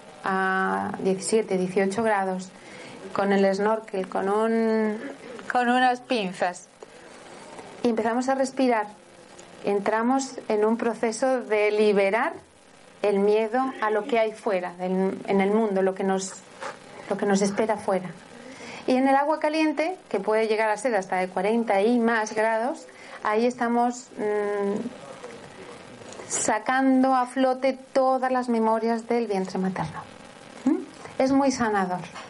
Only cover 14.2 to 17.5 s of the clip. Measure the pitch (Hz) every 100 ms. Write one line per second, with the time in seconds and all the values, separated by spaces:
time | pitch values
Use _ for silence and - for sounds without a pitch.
14.2 | 220 214 240 185 175 175 185 185 190 -
15.2 | - 196 196 214 226 190 190 190 196 190
16.2 | 190 - - - - - - - - 196
17.2 | 202 196 202